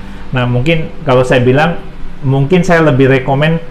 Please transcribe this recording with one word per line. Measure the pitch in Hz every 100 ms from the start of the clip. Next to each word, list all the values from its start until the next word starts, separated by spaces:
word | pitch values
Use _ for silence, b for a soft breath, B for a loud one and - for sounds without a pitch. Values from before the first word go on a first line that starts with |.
| B B B
Nah, | 131
mungkin | 123 120 143 160 156 - 131
kalau | 127
saya | 127 127
bilang, | 123 143 160 170 - - - -
mungkin | 135 139 139 180
saya | 170 165
lebih | 156 131 131
rekomen | 135 131 135 151 165 -